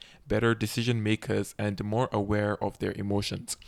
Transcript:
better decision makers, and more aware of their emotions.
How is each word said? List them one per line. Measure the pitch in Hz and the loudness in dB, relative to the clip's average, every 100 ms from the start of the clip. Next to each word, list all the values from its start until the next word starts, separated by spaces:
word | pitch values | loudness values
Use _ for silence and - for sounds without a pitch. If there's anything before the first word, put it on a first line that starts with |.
| - - - | -18 -14 -2
better | 107 117 | 2 4
decision | 110 110 - 117 117 | 2 0 0 0 2
makers, | 107 110 - 101 98 - | 2 0 2 -2 -2 -2
and | 104 98 | -4 -2
more | 104 110 127 | -2 0 0
aware | 107 101 107 104 104 | 0 2 2 2 0
of | 101 - | -4 -4
their | 101 | -4
emotions. | 98 101 101 101 - - - | -4 -2 0 -2 -4 -8 -10